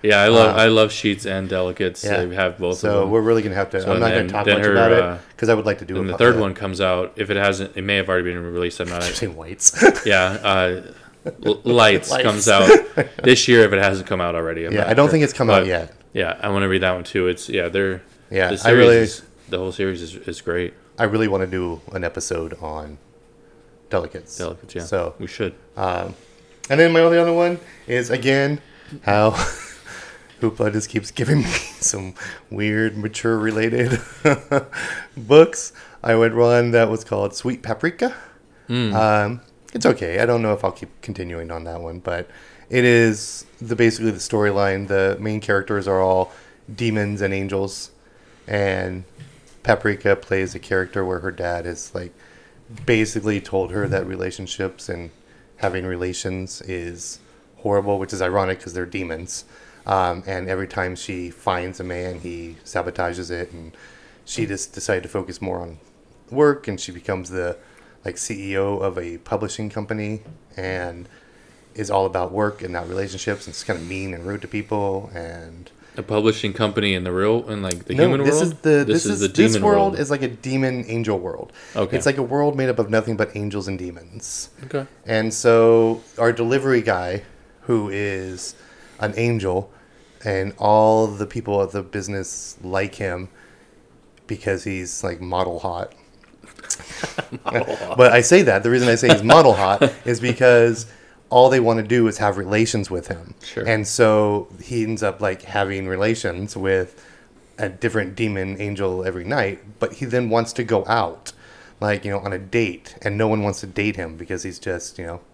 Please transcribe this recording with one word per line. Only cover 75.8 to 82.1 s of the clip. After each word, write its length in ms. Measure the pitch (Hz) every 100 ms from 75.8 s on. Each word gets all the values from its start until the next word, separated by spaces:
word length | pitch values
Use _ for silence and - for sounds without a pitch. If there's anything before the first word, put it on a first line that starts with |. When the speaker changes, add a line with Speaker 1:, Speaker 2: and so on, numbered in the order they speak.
| - -
Speaker 1:
A 60 |
publishing 500 | 98 107 110 110 107
company 400 | 95 107 98 101
in 100 | 92
the 80 | 90
real, 360 | 90 104 117 117
in, 140 | 104
like, 220 | 95 87
the 100 | -
Speaker 2:
No, 80 | 131 175
Speaker 1:
human 160 | 139
Speaker 2:
this 100 | 139
Speaker 1:
world? 80 | 151
Speaker 2:
is 80 | 180 156
the, 60 | 156
Speaker 1:
This 160 | 147 117
Speaker 2:
this 200 | - -
Speaker 1:
is 40 |
Speaker 2:
is, 80 | 196
Speaker 1:
the 80 | 196
Speaker 2:
this 240 | - 220
Speaker 1:
demon 100 | 220
Speaker 2:
world 300 | 208 202 196
Speaker 1:
world. 60 | -
Speaker 2:
is 100 | 139
like 120 | 143
a 60 | 135
demon 560 | 117 127 135 131 127 110
angel 300 | 117 107 98
world. 340 | 87 - - - - -
Speaker 1:
Okay. 200 | 98 131
Speaker 2:
It's 100 |
like 120 | 143